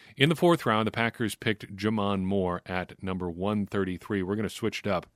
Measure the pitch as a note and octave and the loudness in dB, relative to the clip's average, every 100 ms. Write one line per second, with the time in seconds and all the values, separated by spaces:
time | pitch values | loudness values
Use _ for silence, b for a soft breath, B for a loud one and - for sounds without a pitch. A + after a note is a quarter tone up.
0 | B B C#3+ D#3+ F3 E3+ B2 G#2+ G#2+ A#2 | B B 2 6 4 6 4 2 2 2
1 | A#2 - A2 - A#2 G#2 - F#2+ G#2+ A2 | 0 0 -4 -2 -2 -2 -4 -4 0 0
2 | G2+ G2 F#2 G2+ F2+ F2 - F#2 F2 - | 0 0 0 0 0 -2 -4 -4 -4 -6
3 | F#2+ F#2 F2+ E2+ G2 G#2 G2 G2+ F#2 F2+ | -6 -4 -4 -4 -2 0 -2 -2 -2 -4
4 | - G2+ F2+ G#2+ G2+ - A2 - G#2 F2+ | -4 -2 -2 -2 -4 -4 -4 -2 -2 -2
5 | - | -4